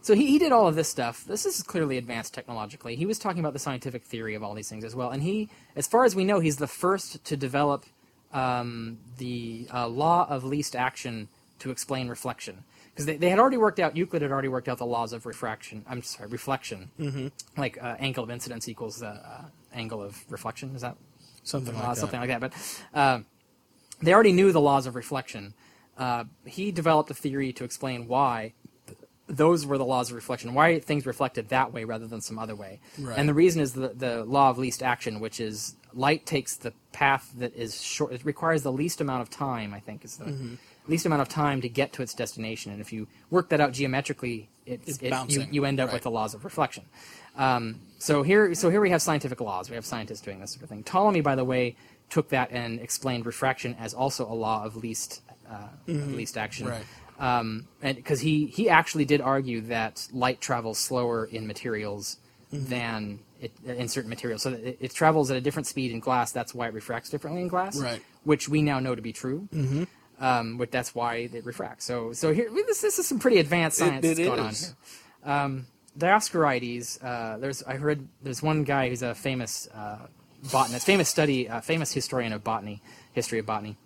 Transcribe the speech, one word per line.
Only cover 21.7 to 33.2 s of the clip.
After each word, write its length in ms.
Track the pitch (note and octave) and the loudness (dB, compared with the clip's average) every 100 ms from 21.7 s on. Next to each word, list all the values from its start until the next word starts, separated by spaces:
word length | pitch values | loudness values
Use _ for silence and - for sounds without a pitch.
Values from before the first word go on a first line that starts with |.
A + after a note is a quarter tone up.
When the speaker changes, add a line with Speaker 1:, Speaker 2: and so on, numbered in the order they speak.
Speaker 1:
uh, 40 | A2 | -4
Speaker 2:
like 100 | A#2+ | -4
that. 80 | A#2 | -2
Speaker 1:
something 240 | G#2 B2 | -2 -2
like 80 | B2 | -2
that. 120 | A#2+ | -2
But, 120 | B2+ - - - - | -4 -8 -12 -12 -6
uh, 280 | D3+ C#3 B2 G#2 _ _ _ _ _ _ - | 2 4 4 -4 _ _ _ _ _ _ 0
they 120 | D#3 | 8
already 180 | G3 A3 | 10 10
knew 200 | F3+ G3 | 10 8
the 80 | E3 | 8
laws 260 | C#3+ C#3 C3 | 6 6 2
of 80 | |
reflection. 600 | A#2+ A2+ C#3+ - A2 G2+ G#2 _ _ _ - | -8 -6 -6 -6 -12 -12 -16 _ _ _ -6
Uh, 260 | B2+ A#2+ A2+ - | -2 -2 -4 -14
he 260 | B2+ - G3+ | -14 -6 -4
developed 400 | F3 D#3+ D#3 D3+ | 2 6 6 4
a 40 | |
theory 380 | C#3+ D3 C3+ C3 | -2 -4 -2 -2
to 100 | B2 | -4
explain 420 | B2 - C3+ B2 A#2 | -10 -6 -6 -6 0
why 440 | B2 C#3 A#2 A2 _ - _ - | 2 4 2 -6 _ -20 _ -20
th-, 120 | - - _ - | -20 -20 _ -10
those 380 | C#3+ D#3 E3+ C#3+ | 4 6 6 2
were 120 | C#3 | 0
the 60 | |
laws 260 | B2+ B2+ A#2+ | 2 0 0
of 60 | A#2+ | -6
reflection, 380 | - B2 A#2+ | -6 -6 -2
why 240 | B2+ D#3+ E3 | 4 6 4
things 240 | - D3 C3 | 2 -2 -2
reflected 420 | A#2+ C3 - G#2+ | -2 -2 -2 0
that 240 | C3 C3 | 0 0
way 120 | A#2 | -2
rather 220 | A2+ A2+ A2+ | -6 -8 -8
than 140 | A2+ | -10
some 180 | - A2 | -10 -8
other 160 | A2+ | -8
way. 260 | G#2 G2 G2 - - | -10 -12 -16 -18 -12
Speaker 2:
Right. 200 | C3+ | -6
Speaker 1:
And 100 | A2+ | 2